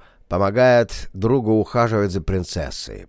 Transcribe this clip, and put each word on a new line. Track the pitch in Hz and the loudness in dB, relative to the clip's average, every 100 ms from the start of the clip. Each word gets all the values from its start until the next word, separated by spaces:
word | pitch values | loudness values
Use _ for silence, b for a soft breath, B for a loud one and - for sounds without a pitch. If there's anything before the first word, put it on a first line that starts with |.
| b b - | b b -4
помогает | 92 98 113 127 120 113 - - | 0 0 4 4 4 2 -4 -12
другу | 95 113 135 110 110 | -4 0 2 2 2
ухаживать | 101 120 117 110 101 | 2 0 0 0 0
за | 90 | -2
принцессой, | 80 95 87 87 67 - - 92 | -2 -4 -4 -6 -8 -10 -12 -14